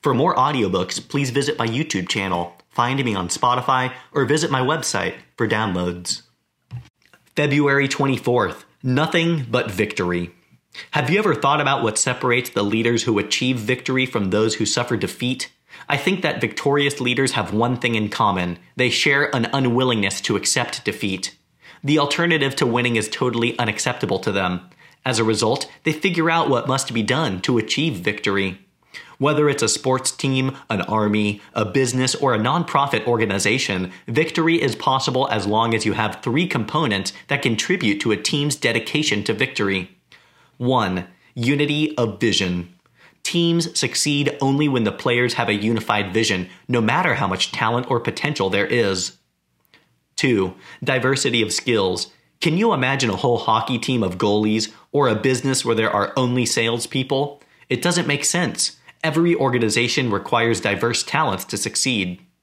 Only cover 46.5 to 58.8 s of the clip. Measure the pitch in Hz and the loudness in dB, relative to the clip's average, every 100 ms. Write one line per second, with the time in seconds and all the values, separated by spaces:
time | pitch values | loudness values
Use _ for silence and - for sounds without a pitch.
46.5 | - - 123 110 139 180 117 101 92 - | -12 -2 0 2 2 2 0 0 0 -2
47.5 | - 113 120 123 123 120 - - 151 95 | 0 0 0 0 -2 -2 -2 -4 0 0
48.5 | 98 101 120 104 95 90 - _ _ _ | 0 2 2 2 0 -4 -10 _ _ _
49.5 | _ _ _ _ _ _ - 135 110 92 | _ _ _ _ _ _ -2 2 2 0
50.5 | - - - 131 131 127 135 139 120 104 | -4 -20 -8 -2 0 2 0 0 0 0
51.5 | - - 113 95 87 - _ _ _ 165 | -2 0 2 2 -2 -6 _ _ _ 0
52.5 | 165 226 170 127 135 127 113 131 120 - | 2 2 2 0 0 0 0 0 0 2
53.5 | 113 117 120 - 123 98 90 107 104 107 | 0 0 -4 -2 0 0 0 2 2 2
54.5 | 110 110 - _ 143 135 110 131 127 135 | 0 -2 -10 _ 2 2 2 0 0 0
55.5 | 127 120 110 110 101 101 - 127 123 117 | -2 0 2 2 2 0 0 0 0 0
56.5 | - 117 117 - 131 131 135 143 - _ | 0 0 -2 -2 -4 -2 0 -2 -6 _
57.5 | _ _ 127 175 170 156 143 - 170 160 | _ _ -2 0 0 0 0 0 0 -2
58.5 | - - - | -2 -4 -6